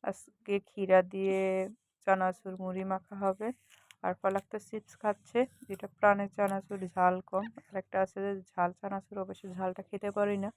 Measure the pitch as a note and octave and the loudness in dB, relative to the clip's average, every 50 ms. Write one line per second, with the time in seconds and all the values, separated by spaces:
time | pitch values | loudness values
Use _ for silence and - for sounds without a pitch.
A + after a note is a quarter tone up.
0 | - G#3 F#3+ - - - _ _ _ - G3+ G3+ - _ _ - G3 F#3 F#3 F#3 | -6 -6 -8 -8 -12 -20 _ _ _ -4 -4 -4 -4 _ _ -6 2 6 6 6
1 | F#3 F3+ F#3+ F#3+ F#3+ F#3+ F#3+ F#3+ F#3+ F#3+ F#3+ F#3+ F#3 F#3+ G#3+ _ _ _ _ _ | 6 6 -2 -2 0 0 2 2 2 2 2 0 -2 -4 -8 _ _ _ _ _
2 | _ - F#3+ F#3+ F#3 F#3 F#3 - _ G3 F#3 F#3 F#3 F#3 F#3 F#3 F#3+ F#3+ F#3+ F#3+ | _ 2 4 4 4 0 -2 -2 _ -12 -10 -8 -8 -6 -4 -4 -4 -4 -4 -6
3 | - _ G#3 G3 G3 G3 F#3+ F#3+ G#3+ A3+ B3+ _ _ _ - _ _ _ - _ | -6 _ -10 -2 0 0 0 0 -4 -6 -6 _ _ _ -20 _ _ _ -20 _
4 | - F#3 F#3 - - G3 F#3+ G3 G3 _ - G#3+ - - - A3 G#3 _ - _ | -4 -4 -4 0 0 0 0 0 -4 _ -12 -12 -12 -8 -12 -12 -12 _ -20 _
5 | - G#3+ G3+ _ _ - - A#3 B3+ C4 - _ - - G3 F3+ - - _ _ | -2 -2 -2 _ _ -4 0 0 0 0 -2 _ -14 -12 -12 -10 -10 -14 _ _
6 | - G#3 G3+ G3 G3+ G3 - - G3+ G3 G3 G3 - _ G3+ G3 F#3+ F3+ - F#3+ | 4 6 6 6 2 -6 -2 0 0 0 0 -2 -4 _ -8 -8 -8 -6 0 4
7 | F3+ F3+ F3+ F#3 F#3 - - F#3 G#3 A3+ A3+ - _ _ - F#3+ F#3+ _ - G3 | 4 4 4 2 -4 -4 -4 -4 -4 -4 -12 -16 _ _ -10 -10 -10 _ 0 0
8 | F#3+ F#3+ _ G3 G3 G3+ G3+ F#3+ F#3 _ _ - F3+ F3 F3+ _ - G3+ G3 G3 | 0 0 _ -6 -4 -4 -4 -6 -8 _ _ 0 0 0 0 _ -8 -6 -6 -6
9 | F#3+ _ G3+ G3+ F#3+ F#3+ F#3+ - - G3 F3+ F3+ F#3+ F#3 F#3 - G3 _ - G3 | -8 _ -8 -8 -8 -8 -8 -12 -12 -12 -8 -4 -4 -4 -4 -4 -10 _ -10 -6
10 | - G3+ G3+ G#3 G#3 G#3 G#3 G3 G3 G3+ - | -6 -4 0 2 2 2 2 0 -2 -6 -8